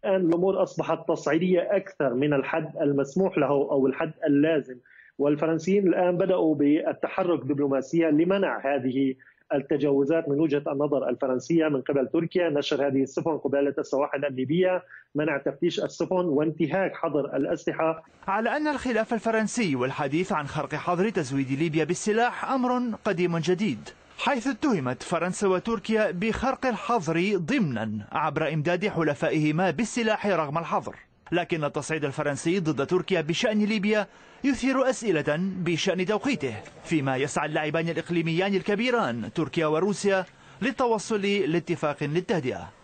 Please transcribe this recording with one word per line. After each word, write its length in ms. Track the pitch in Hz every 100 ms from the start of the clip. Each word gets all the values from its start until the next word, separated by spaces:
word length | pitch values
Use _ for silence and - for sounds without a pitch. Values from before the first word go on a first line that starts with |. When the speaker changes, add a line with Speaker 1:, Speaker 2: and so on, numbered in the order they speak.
Speaker 1:
الآن 160 | 214 190
الأمور 420 | 170 175 190 196
أصبحت 360 | 180 - 156 160 160
تصعيدية 600 | 160 - 156 180 180 -
أكثر 440 | 196 - - 139
من 200 | 120 147
الحد 420 | 143 127 165 156 -
المسموح 580 | 147 139 139 185 190 -
له 100 | 135
أو 380 | 139 - 143 135
الحد 260 | 135 160 - 160
اللازم، 480 | 143 151 160 131 123 _ - - -
والفرنسيين 720 | 143 147 160 165 160 202 190
الآن 300 | 190 180 175
بدأوا 360 | 185 180 160
بالتحرك 880 | 147 143 156 - 143 - - 185 160
دبلوماسيا 720 | 131 143 143 135 127 165 165
لمنع 500 | 147 175 196 180 113
هذه 500 | 135 143 127 127 135 131 - _ _
التجاوزات 760 | 147 139 151 147 139 139 165 156
من 120 | 143
وجهة 220 | 160 147 151
النظر 360 | 139 147 143 -
الفرنسية 600 | 120 135 127 - 170 156
من 120 | 139
قبل 280 | 123 139 127
تركيا، 380 | 165 170 185 170
نشر 360 | 147 143 143 139
هذه 160 | 135
السفن 360 | 131 - 165 151
قبالة 360 | 147 139 143 139
السواحل 460 | 143 135 143 143
الليبية، 580 | 143 131 127 165 185 185 - - _
منع 240 | 147 156 139
تفتيش 420 | 147 139 175 180
السفن 440 | 147 - 170 185
وانتهاك 720 | 180 147 156 156 151 180 185 -
حظر 400 | 165 147 135 139
الأسلحة. 680 | 147 175 - 139 160 160 - - -
Speaker 2:
على 280 | 196 226 269
أن 120 | 302
الخلاف 460 | 277 254 214 220
الفرنسي 640 | 226 226 220 214 - 202 135
والحديث 560 | 127 139 143 151 185
عن 140 | 175 139
خرق 280 | 156 143
حظر 360 | 151 165 175 208
تزويد 420 | 180 139 139 131
ليبيا 320 | 135 170 156
بالسلاح 680 | 151 180 208 214 240 - -
أمر 460 | 262 247 247 247 214
قديم 340 | - 175 175 170
جديد، 500 | 156 180 208 113 - - - -
حيث 280 | - 269 254
اتهمت 560 | 240 302 196 127 127
فرنسا 440 | - 170 170 180 202
وتركيا 640 | 185 220 226 - 220 208
بخرق 560 | 175 220 202 247 262 262
الحظر 680 | 214 - 233 156 165 190 196
ضمناً 720 | 151 285 170 113 110 107 101
عبر 400 | - 156 147 156
إمداد 360 | 156 147 180 196
حلفائهما 800 | 165 156 143 160 151 151 151 190
بالسلاح 560 | 143 226 - 226 208 208
رغم 320 | 175 151 165
الحظر، 380 | 156 196 113 - - _ -
لكن 320 | 175 165 170
التصعيد 400 | 147 - 139 156
الفرنسي 540 | 143 135 143 139 165 190
ضد 280 | 160 135 135
تركيا 340 | 180 165 180
بشأن 380 | 151 165 240 214
ليبيا 480 | 208 220 202 214 196 - - -
يثير 460 | 262 247 254 262 269
أسئلة 480 | - 226 160 143 151
بشأن 680 | 190 185 170 160 190 185 185
توقيته، 480 | 214 262 269 131 104 - -
فيما 320 | - 165 135 131
يسعى 300 | 143 - 156
اللاعبان 420 | 156 151 160 165
الإقليميان 680 | 170 - 175 165 160 190
الكبيران 760 | 196 190 208 247 240 170 117 104
تركيا 320 | - 151 - 156
وروسيا 580 | 156 196 202 196 190 180 - - -
للتوصل 600 | 233 269 254 220 - 214
لاتفاق 760 | 202 202 151 170 160 160 151 143
للتهدئة. 680 | 147 156 180 190 131 95 76 -